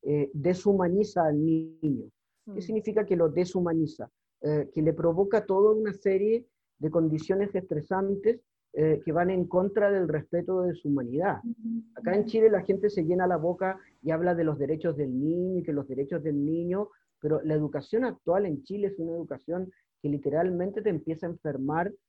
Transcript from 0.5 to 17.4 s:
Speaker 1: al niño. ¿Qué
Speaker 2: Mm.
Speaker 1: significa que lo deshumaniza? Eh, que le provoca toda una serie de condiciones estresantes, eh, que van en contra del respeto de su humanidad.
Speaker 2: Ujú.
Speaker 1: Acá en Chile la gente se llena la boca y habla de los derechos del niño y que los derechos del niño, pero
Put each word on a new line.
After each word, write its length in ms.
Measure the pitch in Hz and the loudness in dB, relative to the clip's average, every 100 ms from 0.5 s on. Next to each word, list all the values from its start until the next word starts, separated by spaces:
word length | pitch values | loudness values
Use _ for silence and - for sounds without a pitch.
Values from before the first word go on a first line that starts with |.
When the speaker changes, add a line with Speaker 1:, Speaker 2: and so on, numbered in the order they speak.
| 180 202 196 180 185 208 - 160 | 0 2 2 4 2 0 2 2
Speaker 1:
al 180 | 147 | 2
niño. 680 | 156 160 160 160 156 127 107 _ _ _ - | 2 0 -2 -4 -2 -2 -4 _ _ _ -12
¿Qué 140 | 202 | -10
Speaker 2:
Mm. 20 | |
Speaker 1:
significa 440 | 180 220 214 214 208 | -4 -4 -2 -2 0
que 100 | 180 | 2
lo 140 | 165 | 2
deshumaniza? 800 | 147 180 190 175 160 151 - - _ _ _ | 2 0 0 0 0 -2 -4 -14 _ _ _
Eh, 280 | 147 151 143 | -2 -2 -2
que 80 | - | 0
le 120 | 156 | 0
provoca 520 | 160 170 165 196 214 208 | 2 0 2 2 2 2
toda 280 | 190 208 | 4 6
una 200 | 214 214 | 4 0
serie 520 | 196 202 190 208 226 240 _ _ _ | -2 0 2 2 0 -2 _ _ _
de 140 | 151 | 0
condiciones 640 | 165 160 156 - 190 202 185 | 2 2 0 0 0 0 -2
estresantes, 880 | 185 151 147 190 196 196 208 247 _ _ _ - | -2 -6 -2 -2 0 0 0 0 _ _ _ 0
eh, 240 | 156 151 160 | 2 2 0
que 60 | |
van 160 | 156 175 | 0 2
en 160 | 185 175 | 2 2
contra 420 | 180 190 196 202 | 2 2 2 2
del 180 | 196 175 | 2 2
respeto 540 | 151 151 170 175 185 | -2 -2 -4 -2 0
de 120 | 180 170 | 0 -2
su 140 | 147 | -2
humanidad. 480 | 139 120 131 190 127 | -2 -2 -2 -2 -2
Speaker 2:
Ujú. 380 | 240 233 226 226 - - | -6 -10 -6 -8 -8 -8
Speaker 1:
Acá 180 | - | -2
en 120 | 190 214 | 0 0
Chile 240 | 226 220 | 6 6
la 120 | 202 | 6
gente 280 | 180 196 208 | 2 2 2
se 140 | 202 160 | 0 0
llena 200 | 180 180 | 2 2
la 120 | 175 | 2
boca 420 | 160 175 190 190 - _ | 0 0 -2 -4 -12 _
y 80 | 151 | -2
habla 240 | 160 175 175 | 0 2 2
de 80 | |
los 160 | 165 143 | 0 0
derechos 380 | 135 156 170 147 | -2 -2 -2 -2
del 200 | 143 127 | -2 0
niño 420 | 147 175 180 185 | 0 0 0 -2
y 40 | |
que 80 | 165 | -2
los 160 | 143 139 | -4 -4
derechos 340 | 131 139 170 | -6 -4 -4
del 220 | 156 147 143 | -2 -2 0
niño, 440 | 165 175 185 208 _ _ _ | -2 -2 -2 -4 _ _ _
pero 200 | 151 156 | -2 0